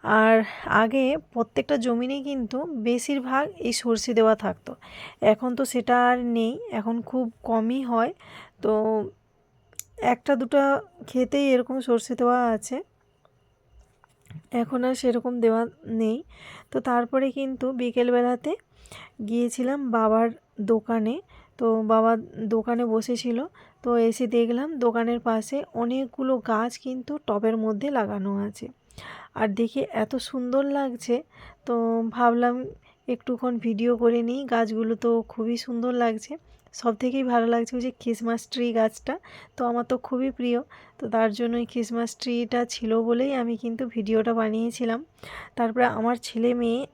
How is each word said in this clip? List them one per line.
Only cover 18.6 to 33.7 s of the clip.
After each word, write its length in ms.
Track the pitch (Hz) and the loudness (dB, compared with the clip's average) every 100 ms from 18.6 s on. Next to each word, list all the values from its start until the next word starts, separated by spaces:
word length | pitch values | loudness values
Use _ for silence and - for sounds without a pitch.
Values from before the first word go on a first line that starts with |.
| _ _ - - - - | _ _ -20 -20 -20 -12
গিয়েছিলাম 560 | 214 233 240 247 254 285 262 | -2 0 0 0 -2 -2 0
বাবার 360 | 226 220 220 233 226 _ - | 2 4 4 2 -2 _ -8
দোকানে, 540 | 202 226 220 226 220 294 - - _ - | 0 0 2 0 0 -4 -8 -20 _ -2
তো 100 | 233 220 | 0 2
বাবা 280 | 214 226 226 226 - - 226 | 4 4 4 2 -2 -8 -2
দোকানে 360 | 226 226 233 240 | -2 0 -2 0
বসেছিল, 520 | 226 214 240 247 233 320 - - _ | 0 0 -4 -2 -4 -4 -12 -20 _
তো 100 | 240 240 | 0 4
এসে 260 | 233 226 247 | 4 2 0
দেখলাম 420 | 233 233 240 302 302 | 2 2 0 -2 0
দোকানের 400 | 233 226 233 240 | 0 2 0 0
পাশে 380 | 233 220 220 269 294 | 0 -2 -2 -6 -6
অনেকগুলো 600 | 233 240 254 269 - 262 262 233 | -4 -2 -2 -4 -4 0 0 0
গাছ 240 | 214 240 - | 0 0 -6
কিন্তু 360 | 262 254 240 294 - | -10 -10 -8 -8 -2
টবের 300 | 208 220 220 | 0 0 0
মধ্যে 300 | 220 208 277 | -2 -2 -2
লাগানো 400 | 269 208 208 196 202 | -2 -2 -4 -4 -4
আছে, 280 | 202 202 220 - _ - - - - - | -4 -8 -16 -16 _ -20 -18 -18 -14 -2
আর 120 | 220 | -2
দেখে 320 | 196 233 269 - | 0 -2 -2 -4
এত 200 | 226 220 262 | -2 -2 -4
সুন্দর 440 | - 262 247 269 277 | -6 -6 0 0 2
লাগছে, 440 | 277 269 240 - 240 - - - - - | 0 -2 -6 -2 -2 -4 -20 -20 -14 -2
তো 80 | 240 226 226 226 | 0 2 0 -2
ভাবলাম 460 | 233 240 233 240 247 254 - _ _ - | 2 4 4 2 0 -6 -12 _ _ -6
একটুক্ষণ 460 | 240 - 240 254 240 | -4 -2 -2 -2 -2
ভিডিও 320 | 233 | -2